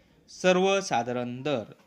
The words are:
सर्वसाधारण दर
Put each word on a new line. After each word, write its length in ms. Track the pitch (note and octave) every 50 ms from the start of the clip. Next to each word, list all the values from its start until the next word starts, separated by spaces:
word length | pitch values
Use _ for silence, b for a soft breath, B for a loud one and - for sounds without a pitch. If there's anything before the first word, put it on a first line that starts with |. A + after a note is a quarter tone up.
| b b b b b -
सर्वसाधारण 1120 | - - - F#3 F#3 F3+ F#3+ F#3+ G3 G3 F#3+ - C#3+ A#2+ A#2 B2 B2 B2 B2 B2 B2 B2+
दर 220 | C3 D3+ C#3 A#2 G2+ - - - _